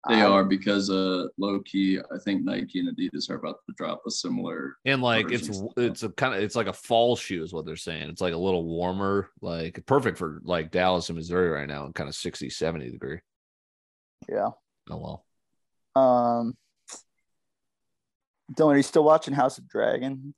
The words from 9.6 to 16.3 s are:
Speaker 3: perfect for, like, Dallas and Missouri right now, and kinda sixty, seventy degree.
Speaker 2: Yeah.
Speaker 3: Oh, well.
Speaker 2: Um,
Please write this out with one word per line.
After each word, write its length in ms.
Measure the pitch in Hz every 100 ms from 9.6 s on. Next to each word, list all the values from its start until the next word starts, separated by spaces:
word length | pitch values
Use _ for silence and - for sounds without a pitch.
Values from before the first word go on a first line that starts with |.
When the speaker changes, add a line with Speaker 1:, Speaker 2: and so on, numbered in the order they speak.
| 82 - -
Speaker 3:
perfect 320 | 139 120 82
for, 240 | 85 76
like, 280 | 82 87 80
Dallas 380 | 90 92 92 82
and 80 | 82
Missouri 300 | 82 87 90
right 180 | 73 71
now, 180 | 73 71
and 80 |
kinda 180 | - 71
sixty, 360 | - 87 - 67
seventy 400 | - 80 82 62
degree. 300 | 62 - 85 _ _ _ _ _ _ _ _ _ _ -
Speaker 2:
Yeah. 220 | 104 104 - _ _ -
Speaker 3:
Oh, 80 | 80 78 76 _ _ _ _ _ _ _ 135
well. 80 |
Speaker 2:
Um, 540 | 131 123 120